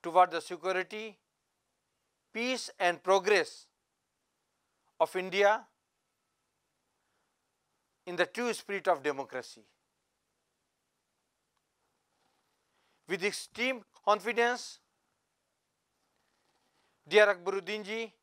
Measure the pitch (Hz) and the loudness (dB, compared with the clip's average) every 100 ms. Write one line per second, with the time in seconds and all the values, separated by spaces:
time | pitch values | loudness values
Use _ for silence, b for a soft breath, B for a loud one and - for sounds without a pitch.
0 | 170 170 180 165 - 175 175 185 180 214 | 4 4 6 2 -6 -8 -4 -4 -4 -10
1 | 220 190 _ _ _ _ _ _ _ _ | -14 -16 _ _ _ _ _ _ _ _
2 | _ _ _ 220 240 254 - - 180 170 | _ _ _ -6 -4 -4 -8 -2 0 0
3 | 185 196 185 202 156 - - _ _ _ | 2 4 4 2 2 -10 -20 _ _ _
4 | _ _ _ _ _ _ _ _ _ _ | _ _ _ _ _ _ _ _ _ _
5 | 160 185 185 190 202 220 - _ _ _ | -2 -2 -4 2 2 2 -4 _ _ _
6 | _ _ _ _ _ _ _ _ _ _ | _ _ _ _ _ _ _ _ _ _
7 | _ _ _ _ _ _ _ _ _ _ | _ _ _ _ _ _ _ _ _ _
8 | - 175 170 - 240 214 - 202 180 160 | -10 -2 -2 0 -4 -4 -6 -4 0 0
9 | 139 139 127 131 - 113 107 _ _ _ | 0 -4 -8 -10 -12 -20 _ _ _ _
10 | _ _ _ _ _ _ _ _ _ _ | _ _ _ _ _ _ _ _ _ _
11 | _ _ _ _ _ _ _ _ _ _ | _ _ _ _ _ _ _ _ _ _
12 | _ _ _ _ _ _ _ _ _ _ | _ _ _ _ _ _ _ _ _ _
13 | - 180 196 - - - 254 254 - _ | -8 -4 -2 -4 -12 -4 -4 -4 -12 _
14 | - 208 208 233 233 247 - - _ _ | 0 0 0 0 0 0 -10 -18 _ _
15 | _ _ _ _ _ _ _ _ _ _ | _ _ _ _ _ _ _ _ _ _
16 | _ _ _ _ _ _ _ _ _ _ | _ _ _ _ _ _ _ _ _ _
17 | 147 196 208 185 175 196 175 214 196 220 | 4 6 6 2 -4 -6 -6 -10 -8 -10
18 | 226 _ | -10 _